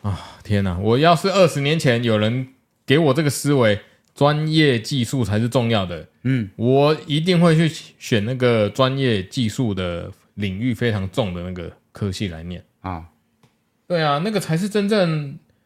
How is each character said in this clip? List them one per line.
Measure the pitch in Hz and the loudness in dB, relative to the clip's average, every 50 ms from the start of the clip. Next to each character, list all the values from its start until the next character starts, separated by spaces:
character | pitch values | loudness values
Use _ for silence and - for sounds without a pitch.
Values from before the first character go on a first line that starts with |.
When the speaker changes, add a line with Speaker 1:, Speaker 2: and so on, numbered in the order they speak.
| - | -6
Speaker 1:
啊， | 104 95 80 - - - - - | -6 -6 -6 -10 -16 -20 -20 -6
天 | - 104 101 98 | -2 -2 0 0
哪， | 95 87 | 0 -2
我 | 85 101 107 113 131 | -2 0 2 2 4
要 | 151 170 175 | 6 4 4
是 | 160 - 196 | 4 2 0
二 | 180 196 190 | 4 4 4
十 | 156 - 143 | 4 2 0
年 | 139 143 156 165 | -2 0 -2 0
前 | 156 143 117 120 123 | 2 2 0 2 2
有 | 117 110 107 | 0 0 2
人 | 107 107 117 131 131 127 _ _ _ _ _ _ _ | 2 0 0 -2 -6 -8 _ _ _ _ _ _ _
给 | - 131 156 | 2 2 4
我 | 170 147 131 | 4 4 2
这 | 147 160 | 2 0
个 | 147 | -2
思 | 123 - - 143 147 | -2 -2 0 0 2
维， | 135 120 107 104 98 - _ _ _ _ _ _ | 4 4 4 2 0 -4 _ _ _ _ _ _
专 | - 143 143 151 151 156 156 | 2 2 2 2 2 -2 0
业 | 156 160 156 143 127 117 | 2 4 4 4 2 2
技 | 107 - 147 135 120 | -2 -4 -2 -2 -2
术 | - - 139 120 | -2 -2 -2 -2
才 | 95 104 107 | 0 0 0
是 | 117 120 | 0 0
重 | 117 135 120 117 | 0 0 0 2
要 | 117 104 95 | 0 0 -2
的， | 87 87 78 76 - _ _ _ | -2 -6 -10 -12 -16 _ _ _
Speaker 2:
嗯。 | 123 135 127 110 95 - | -2 -2 -2 -2 -6 -6
Speaker 1:
我 | - 110 123 131 139 143 147 156 151 - | -4 0 2 4 4 4 4 2 0 -2
一 | 170 147 156 | -4 -2 -2
定 | 160 180 180 170 | 0 2 2 4
会 | 175 170 160 | 4 4 4
去 | 156 170 156 160 - - - _ _ | 4 2 0 -2 -4 -14 -18 _ _
选 | - - 127 107 101 | -4 0 0 0 0
那 | 113 131 | -2 -2
个 | 127 127 123 117 113 104 104 | 0 2 2 4 2 2 0
专 | - - 131 131 135 139 | 2 0 0 0 2 0
业 | 135 127 113 98 90 | 0 0 0 0 -2
技 | - - - 120 110 | -4 -4 -4 -4 -2
术 | - - 131 113 98 | -2 -2 -2 -2 -2
的 | 95 92 87 85 85 90 92 92 _ _ _ _ | -2 -4 -4 -4 -6 -8 -10 -14 _ _ _ _
领 | - 104 101 92 95 | -6 -6 -4 -4 -4
域 | 117 127 117 | -4 -4 -2
非 | - 123 120 | -2 -2 -2
常 | 110 104 95 95 | 0 -2 -4 -4
重 | - - 120 95 87 | -4 -4 -4 -4 -4
的 | 87 87 | -8 -8
那 | 90 92 | -8 -10
个 | 90 85 82 - _ _ _ _ | -10 -12 -12 -14 _ _ _ _
科 | - 107 101 | -6 -6 -4
系 | 92 - 110 | -4 -4 -6
来 | 95 82 80 82 | -6 -6 -8 -10
念。 | 87 90 82 - _ _ _ | -10 -12 -12 -14 _ _ _
Speaker 2:
啊。 | _ 95 90 82 82 82 _ _ _ _ _ _ _ _ _ _ _ _ _ _ _ | _ -10 -10 -10 -12 -16 _ _ _ _ _ _ _ _ _ _ _ _ _ _ _
Speaker 1:
对 | _ 175 170 | _ -4 -2
啊， | 160 147 143 147 170 | 0 0 0 0 -2
那 | 214 | -2
个 | 220 196 | -2 -4
才 | 156 - 160 | -2 -2 -2
是 | 165 190 208 | -2 -2 -2
真 | 196 208 202 202 | -2 0 0 2
正 | 220 214 185 170 160 156 147 139 139 - _ _ _ _ _ | 2 2 2 2 0 -2 -4 -8 -12 -16 _ _ _ _ _